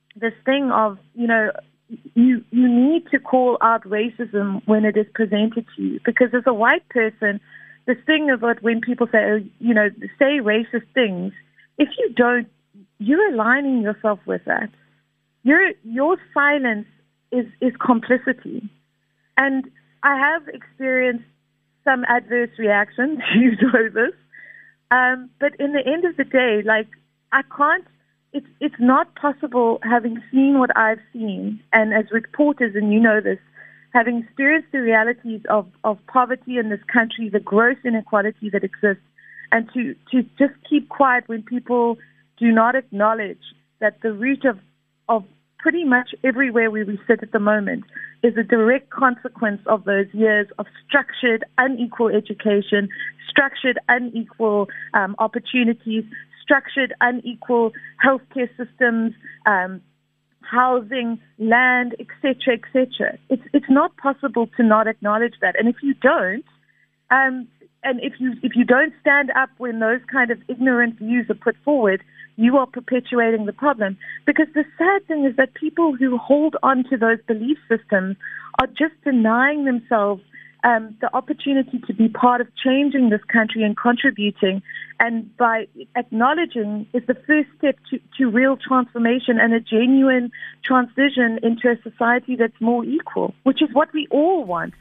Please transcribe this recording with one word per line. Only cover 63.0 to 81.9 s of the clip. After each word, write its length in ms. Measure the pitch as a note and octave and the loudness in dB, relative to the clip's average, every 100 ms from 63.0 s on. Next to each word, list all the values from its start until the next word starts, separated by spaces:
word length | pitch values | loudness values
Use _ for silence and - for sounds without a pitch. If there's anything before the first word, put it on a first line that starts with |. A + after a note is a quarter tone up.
| - - - | -6 -6 -6
It's, 140 | C4+ - | -6 -2
it's 160 | C#4+ - | -2 2
not 280 | C4+ E4+ - | 2 2 -2
possible 520 | C#4 C4+ C#4 A#3 A3+ - | -4 -4 -4 -2 -4 0
to 60 | |
not 240 | A#3 G#3+ A3 | 4 4 2
acknowledge 480 | A3 G#3 G#3+ A#3 - | -2 -2 0 -2 -2
that. 180 | F#3+ - | -2 0
And 100 | A3+ | -2
if 80 | B3+ | -2
you 120 | C#4 | -4
don't, 500 | C4+ C4 D#4 F#3 G#3+ - _ _ _ _ _ _ | 0 2 2 0 -6 -10 _ _ _ _ _ _
um, 380 | B3+ C4+ B3+ A#3+ _ _ _ | 2 2 -2 -10 _ _ _
and 180 | C4 B3+ | -6 -6
if 120 | C#4 - | -6 -4
you, 160 | B3+ A#3 | -4 -4
if 140 | - A#3 | 0 2
you 80 | |
don't 280 | B3 B3 D#4 - | 4 4 2 -2
stand 300 | D4 C#4 C4+ B3 | 0 2 2 -2
up 140 | C4 _ | -4 _
when 200 | B3 A3+ | -8 -4
those 200 | A3 A#3+ A#3 | -2 -2 -4
kind 200 | C4 A#3+ | -2 -2
of 80 | A#3 - | -2 -8
ignorant 500 | B3+ C4 A#3+ A#3+ A3+ | -2 0 2 0 -2
views 300 | G#3+ B3 A3+ | -4 -2 -2
are 40 | |
put 220 | G#3+ - A3 | -2 -2 -4
forward, 380 | - D4 G#3+ F#3+ - - - - | 0 2 2 0 -4 -20 -18 0
you 200 | A#3 C4+ | 4 4
are 80 | C4 | 2
perpetuating 800 | B3+ B3+ B3+ B3 A#3+ A3+ A3+ G#3 | -4 -4 -4 -2 0 2 0 -2
the 60 | |
problem. 440 | G3+ C#4+ B3+ G3+ G3 - - - | -2 -2 0 -4 -6 -14 -4 0
Because 220 | D4 D#4 | 2 2
the 100 | D4+ D4+ - | 0 -4 -2
sad 300 | E4+ G4 G4+ | 0 0 -2
thing 180 | D#4 | -2
is 120 | C#4 A#3 | 0 0
that 180 | C4+ | -2
people 400 | - D#4 D#4+ E4 | -2 -6 0 0
who 240 | B3+ C4 B3 | 0 -2 -2
hold 380 | - C#4+ D4+ - | 2 2 2 0
on 220 | - C4 B3+ | 0 0 0
to 60 | C4 | 0
those 220 | A3+ A3+ - | 0 0 -2
belief 320 | A3 A#3 D4+ _ | -4 -2 -4 _
systems 480 | A3+ - G3 F#3 G3 - - - - | -4 0 -2 -2 -6 -12 -16 -8 -4
are 80 | C4 | -4
just 280 | - D#4+ D#4+ | -2 -2 -2
denying 600 | - B3+ A3 A#3 C4+ D4+ | 0 2 4 4 2 0
themselves, 580 | C#4 B3 A3+ A3+ G3+ G3 - - - _ | -2 -2 0 0 0 -2 -8 -20 -20 _
um, 320 | A#3+ A3+ A3 A3 | 0 2 -2 -8
the 140 | - - | -4 -4
opportunity 640 | - D4+ - C4+ C4 A#3+ | -4 -6 -2 0 -2 -6
to 80 | - | -6